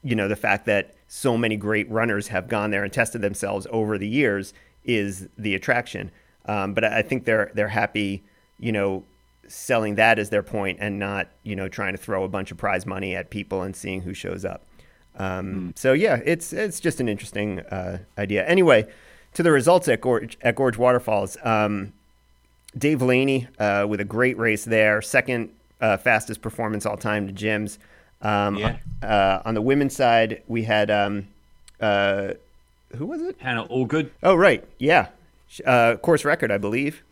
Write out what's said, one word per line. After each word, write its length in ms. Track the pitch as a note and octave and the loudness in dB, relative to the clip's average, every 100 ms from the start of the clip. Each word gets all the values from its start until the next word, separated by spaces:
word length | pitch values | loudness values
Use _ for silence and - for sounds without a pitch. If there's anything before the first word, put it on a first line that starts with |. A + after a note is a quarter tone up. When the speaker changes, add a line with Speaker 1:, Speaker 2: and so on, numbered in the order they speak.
Speaker 1:
you 120 | C#3+ A2 | -2 0
know, 120 | G2 | 0
the 60 | G#2 | 0
fact 280 | A2+ G2+ - | 0 0 2
that 280 | G2+ F#2+ _ _ | 0 0 _ _
so 280 | - C3+ A#2 | -4 0 0
many 200 | A#2 G#2+ | 0 -2
great 320 | G#2 G#2+ G#2+ | -2 -2 0
runners 380 | A2 A#2 G2+ G2+ | -2 0 -2 -2
have 180 | F#2 F2+ | -6 -2
gone 240 | A2 G#2 | -2 -2
there 120 | G2+ | -2
and 80 | G2+ | -2
tested 300 | A2+ A#2 A#2+ | -2 -2 0
themselves 460 | G2+ G2 G2 G2+ F#2+ | -4 -2 -4 -4 -4
over 280 | A2+ G#2+ G#2 | -4 -2 -2
the 100 | G2+ | -2
years 460 | B2+ C3+ G2 F#2+ - _ _ - | 0 2 0 -4 -14 _ _ -2
is 420 | A2+ G2+ G2 F#2+ - | -2 -2 -6 -14 -8
the 160 | G#2+ | -4
attraction. 580 | F#2+ - A#2+ A#2+ - F#2+ - _ _ - | -4 0 -2 -2 -8 -10 -12 _ _ -6
Um, 280 | G#2 G2 | -4 -2
but 100 | G2+ A2 | 0 0
I, 140 | A2+ | 0
I 20 | |
think 240 | G#2+ C3 - | 0 -2 0
they're, 260 | A2 G2+ | 0 0
they're 140 | G#2 G#2 | -2 -2
happy, 560 | G#2+ G#2 G#2+ G2+ G2 _ _ _ _ | 0 -2 -2 -4 -4 _ _ _ _
you 120 | A#2 | -4
know, 320 | G#2+ G2 F#2+ - _ _ _ _ | 0 0 -2 -8 _ _ _ _
selling 480 | - - A#2+ G#2+ G#2 | -16 0 0 0 2
that 240 | A2 A2 | 4 4
as 100 | G#2+ | 2
their 140 | G#2 | -2
point 340 | G2 A2 G2 F#2 | -2 -4 -4 -4
and 160 | G2+ G2+ | -4 -4
not, 280 | G2+ G2+ F2+ _ | -4 -4 -8 _
you 120 | - G2 | -10 -6
know, 120 | F#2+ | -6
trying 260 | - G2+ | -6 -6
to 40 | F#2+ | -6
throw 260 | - G2 | -4 -4
a 40 | F#2+ | -2
bunch 240 | G2 F#2 | -4 -8
of 60 | - | -6
prize 280 | G2+ F#2+ F#2 | -4 -4 -4
money 300 | F#2+ F#2+ F2+ | -6 -6 -6
at 140 | - | -8
people 320 | G#2+ G2 G2 | -10 -6 -6
and 140 | F#2+ F#2 | -6 -8
seeing 260 | G2 F#2+ | -8 -8
who 120 | F2+ | -8
shows 300 | G2 F#2 F2+ F#2 | -10 -8 -8 -8
up. 180 | F#2 _ - - _ _ - | -10 _ -20 -20 _ _ -8
Um, 340 | F#2+ F#2 F#2+ | -6 -4 -6
Speaker 2:
Hmm. 160 | F#2+ F2+ - | -8 -8 -2
Speaker 1:
so, 180 | C3 | 2
yeah, 260 | C3+ G3+ B2 C3 | 4 4 2 0
it's, 260 | E3+ - | -2 -4
it's 260 | F3 G#3+ - | -6 -6 -2
just 200 | E3+ E3 | -4 -2
an 80 | B2 | -2
interesting, 500 | G2+ A2 G#2 G#2 F#2 | -4 -6 -6 -4 -6
uh, 400 | - F#2+ F#2 F#2 G2 - | -8 -8 -6 -8 -12 -8
idea. 280 | G2+ G2+ D3 | -2 -2 2
Anyway, 420 | F3+ F3 A#2+ G2 - - - _ - | 4 6 6 4 -12 -20 -20 _ 0
to 80 | |
the 80 | E3+ | 4
results 360 | D3 B2 F3+ E3+ | 4 6 4 4
at 140 | A2+ | 0
Gorge, 360 | B2+ A#2 A2+ - | 2 0 -2 -2
at 140 | - A#2 | -2 2
Gorge 220 | C3 A2 | 0 4
Waterfalls. 600 | B2 B2 A#2 G#2 G2 - | 4 4 2 -2 -2 -6
Um, 500 | B2 A2 G#2+ G#2 G2+ - _ _ _ _ _ _ - - | 0 2 2 -2 -8 -14 _ _ _ _ _ _ -16 -4
Dave 240 | C#3+ D3+ | -2 0
Laney, 460 | B2+ B2+ C3+ C3+ A#2+ _ | 2 2 2 0 -4 _
uh, 260 | G#2 G2+ G2+ | 0 2 0
with 140 | G#2+ | -2
a 40 | G2+ | -4
great 320 | A2 B2+ A#2+ | 0 0 2
race 280 | A2+ G#2+ - | 0 0 0
there, 360 | A2 G#2+ G#2+ | 4 4 4
second, 500 | - C3 B2 B2 A#2 - _ _ | 2 0 2 -2 -4 -12 _ _
uh, 160 | A2+ G2 | 0 2
fastest 440 | - A2 - G#2+ | 2 0 0 -8
performance 440 | A2+ - A2+ G#2+ G#2 | -8 -6 -4 -2 -4
all 120 | G#2+ | -4
time 300 | A2 G#2 G2 | -2 -2 -4
to 60 | |
Jim's. 460 | F#2+ G#2+ G#2+ G#2 - - - _ _ | -4 -2 -2 -4 -10 -20 -20 _ _
Um, 360 | G#2+ G#2 G2+ G2+ | -2 2 0 0
Speaker 2:
Yeah. 200 | A2 B2 - - | -2 -2 -8 -8
Speaker 1:
uh, 400 | G#2 G#2 G2 F#2+ A2 | 0 4 4 2 0
on 80 | |
the 80 | A2 | -2
women's 340 | A2+ D3 C#3 - | 2 2 2 2
side, 460 | B2+ A#2 A2+ A2 - | 4 6 4 -2 -6
we 160 | A#2 | -4
had, 260 | A2 G#2+ G#2 | 0 2 4
um, 380 | G#2 G2+ G#2 G2 _ _ - - _ | 2 2 -2 -8 _ _ -20 -20 _
uh, 540 | A2 G2+ G2 G2 G3+ - _ _ _ _ _ A#2 | 2 4 4 2 -2 -8 _ _ _ _ _ -10
who 80 | E3 | -8
was 160 | D#4+ | -6
it? 140 | F4 - | -8 -8
Speaker 2:
Hannah 260 | B2+ A#2 G#2+ | -4 -4 -2
Allgood. 440 | B2+ B2 D#3 D3 - | -2 0 0 -2 -2
Speaker 1:
Oh, 100 | F3 | 2
right. 300 | F3+ F#3+ B2+ - - | 4 4 2 -4 -4
Yeah. 300 | C#3 E3 G2 - _ _ _ | 4 4 4 -8 _ _ _
Sh-, 140 | - - | -6 2
uh, 320 | B2 A#2 A2+ | 6 6 4
course 280 | - D3+ - | 2 2 4
record, 260 | C#3+ A#2 | 0 2
I 60 | G2+ | 0
believe. 460 | G2+ A#2 C#3+ D#3 _ | 0 -2 -2 -6 _